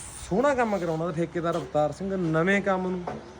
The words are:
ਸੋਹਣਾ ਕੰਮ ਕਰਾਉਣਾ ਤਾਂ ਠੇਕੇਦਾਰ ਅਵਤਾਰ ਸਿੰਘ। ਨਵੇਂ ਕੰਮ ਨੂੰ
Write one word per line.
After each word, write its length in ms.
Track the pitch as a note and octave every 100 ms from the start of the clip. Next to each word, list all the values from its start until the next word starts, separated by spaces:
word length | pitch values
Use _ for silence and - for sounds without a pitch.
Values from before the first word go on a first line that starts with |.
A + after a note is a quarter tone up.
| - - -
ਸੋਹਣਾ 260 | F#3+ C#4+
ਕੰਮ 240 | B3+ A3+ G3
ਕਰਾਉਣਾ 260 | E3+ D#3+
ਤਾਂ 80 | F3
ਠੇਕੇਦਾਰ 440 | D#3+ D#3+ E3+ E3+ E3
ਅਵਤਾਰ 360 | C#3+ D3 D3+
ਸਿੰਘ। 240 | - G3 F#3+
ਨਵੇਂ 440 | E3 D#3+ F#3 G3+
ਕੰਮ 260 | G3 F#3 F#3
ਨੂੰ 140 | F#3 E3+ - -